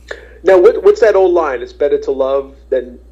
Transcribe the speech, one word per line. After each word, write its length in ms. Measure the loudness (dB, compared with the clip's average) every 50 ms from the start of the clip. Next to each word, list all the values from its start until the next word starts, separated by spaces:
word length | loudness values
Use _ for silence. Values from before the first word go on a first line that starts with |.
| -20 -18 -18 -18 -20 -20 -20 -6 0
Now, 160 | 2 4 4
what, 220 | 4 4 2 2 2
what's 180 | 2 2 2
that 160 | 2 0 2
old 160 | 2 2 0 0
line? 300 | 0 -2 -2 -6 -8 -10
"It's 100 | -12 -8
better 260 | -6 -4 -2 -2 -4 -4
to 80 | -4
love 440 | -6 -4 -4 -2 -4 -4 -6 -8 -14 -20 -10 -6
than 300 | -6 -6 -6 -8 -14 -20 -20 -20